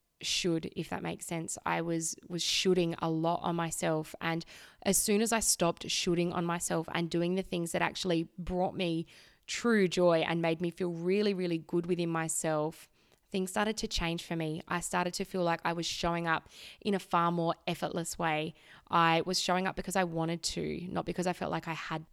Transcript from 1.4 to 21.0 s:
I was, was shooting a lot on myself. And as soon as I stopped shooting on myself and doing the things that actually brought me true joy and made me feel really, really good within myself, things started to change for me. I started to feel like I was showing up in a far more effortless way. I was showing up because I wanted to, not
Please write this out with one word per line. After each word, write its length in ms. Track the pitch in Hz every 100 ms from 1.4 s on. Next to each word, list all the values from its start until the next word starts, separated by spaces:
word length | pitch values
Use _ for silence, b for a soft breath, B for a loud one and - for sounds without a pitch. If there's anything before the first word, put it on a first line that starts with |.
| 165 - 170
I 160 | 170
was, 340 | 170 165 165 - -
was 140 | 175
shooting 520 | - - 190 180 170 165
a 100 | 165
lot 300 | 160 165 175
on 140 | 175 170
myself. 580 | 165 - 170 156 156 -
And 240 | 165 165 - B B B
as 140 | - 190
soon 240 | - 202
as 120 | 226
I 80 | 226
stopped 500 | - - 170 - 139
shooting 420 | - 185 170 175
on 120 | 175
myself 440 | 170 170 - 165 165
and 180 | 170 165
doing 240 | 170 175
the 80 | 185
things 300 | 185 175 165
that 100 | 175
actually 460 | 170 - 180 170 170 -
brought 360 | 170 180 185
me 320 | - 180 165 165 B B B -
true 420 | - 240 214 185
joy 360 | 180 175 165 -
and 160 | 170
made 180 | 165 165
me 100 | 175
feel 200 | - 180
really, 440 | 165 175 202 208
really 240 | 185 180 165
good 280 | - 175 170
within 220 | 175 170
myself, 800 | 165 165 - 160 156 151 - - b b b b
things 200 | 196 185
started 260 | 208 208 214
to 120 | 220
change 340 | - 170 170
for 140 | - 170
me. 260 | 160 160 -
I 140 | 175
started 320 | - 180 180
to 100 | -
feel 180 | 190 190
like 180 | 175 165
I 80 | 170
was 120 | 170
showing 420 | 165 - 170 170 170
up 220 | 160 - B B B
in 140 | 214
a 40 | 196
far 320 | - 175 170
more 240 | 170 165 - -
effortless 520 | 165 - 170 165 -
way. 360 | 165 151 160 B B B -
I 320 | 170 165 165 -
was 120 | 180
showing 280 | - 180 190
up 100 | -
because 200 | 185 185
I 80 |
wanted 380 | 175 165 160 170
to, 420 | - 175 151 151 180
not 160 | 175